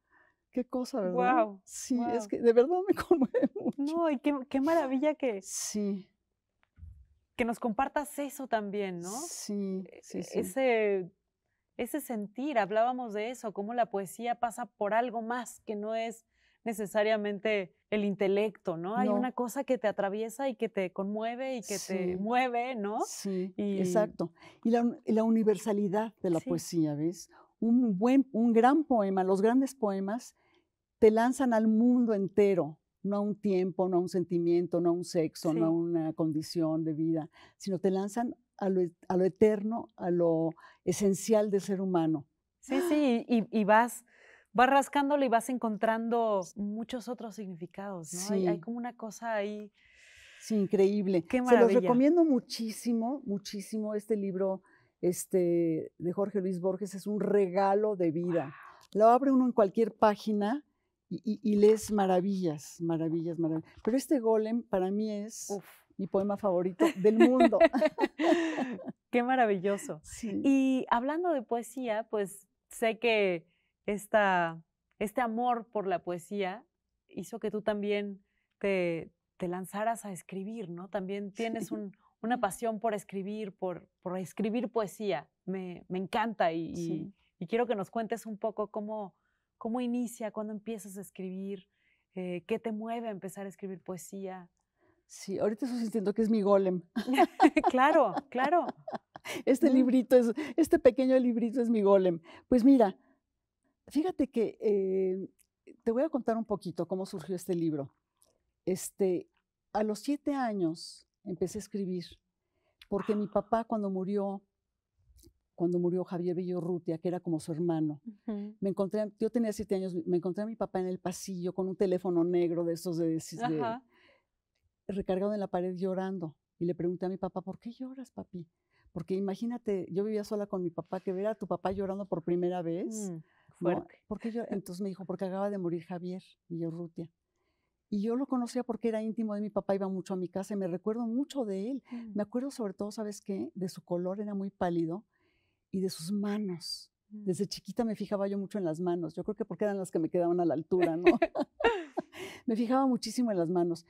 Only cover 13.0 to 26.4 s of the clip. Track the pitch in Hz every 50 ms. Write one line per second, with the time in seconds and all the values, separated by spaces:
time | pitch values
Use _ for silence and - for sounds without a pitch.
13 | 254 233 202 208 214 233 254 240 - 220 175 - 202 208 240 247 226 - - 196
14 | 196 175 - - 226 240 240 240 - 233 202 - 240 208 _ - 214 202 208 226
15 | 240 254 196 233 220 226 240 254 233 - - - _ - 220 208 208 214 226 226
16 | 226 233 208 - _ _ _ _ _ _ _ _ - 226 226 190 214 180 - 214
17 | 214 220 220 214 208 208 208 196 - 220 214 202 185 170 _ _ _ - - 214
18 | 202 202 190 - 208 190 196 202 214 220 - - - - 170 160 170 185 214 240
19 | 254 - 247 247 247 254 - - 247 240 - 277 277 - 262 247 - 214 - -
20 | 196 196 190 214 220 226 - - 277 269 233 - 226 208 - - 190 175 - -
21 | 196 196 208 214 220 226 240 240 262 262 262 247 196 - 208 185 - - 190 185
22 | 185 180 180 185 202 214 240 247 262 254 240 233 240 254 262 226 202 202 214 247
23 | 339 - - - - 202 190 185 180 190 - - 208 202 196 190 190 180 180 180
24 | - 170 - - 175 170 _ _ - - - _ - 226 226 233 240 240 240 -
25 | - - 220 220 220 226 226 226 220 214 208 180 - 220 202 202 208 196 175 214
26 | 220 220 - _ - - 160 160